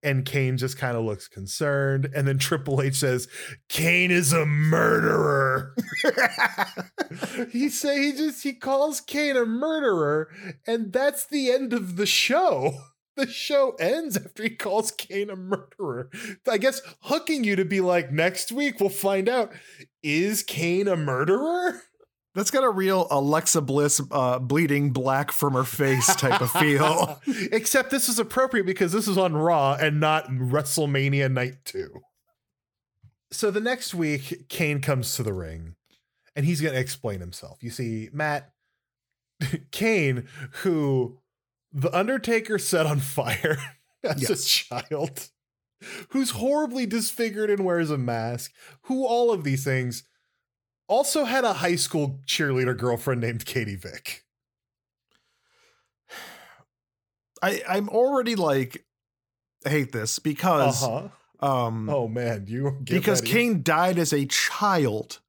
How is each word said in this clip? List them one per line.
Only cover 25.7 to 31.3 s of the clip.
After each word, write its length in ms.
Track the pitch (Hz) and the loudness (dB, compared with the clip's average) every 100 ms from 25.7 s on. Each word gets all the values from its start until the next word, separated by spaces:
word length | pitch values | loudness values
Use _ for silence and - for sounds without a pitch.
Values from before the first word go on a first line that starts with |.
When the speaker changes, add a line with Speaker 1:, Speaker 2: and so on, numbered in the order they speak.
| - 139 131 117 | 0 2 4 4
Speaker 2:
type 260 | - 135 196 | 4 4 2
of 100 | 123 | 2
feel. 680 | 175 151 143 156 160 - 139 | 2 4 4 4 2 0 -2
Speaker 1:
<laughs> 40 | - 233 190 | -6 -4 -2
Except 380 | 220 226 277 262 | -2 2 0 0
this 180 | 269 247 | 0 0
is 100 | 226 | 0
appropriate 460 | 226 247 262 240 | -2 0 0 0
because 280 | 185 185 180 | 0 0 0
this 160 | 196 214 | 0 0
is 100 | 190 | 2
on 160 | 185 151 | 2 2
Raw 380 | 160 165 139 139 | 2 4 4 2
and 220 | 156 151 | 2 2
not 280 | 156 156 - | 2 2 0
WrestleMania 1000 | 131 123 143 139 - 147 139 139 139 135 | -4 0 0 0 -2 0 0 2 2 2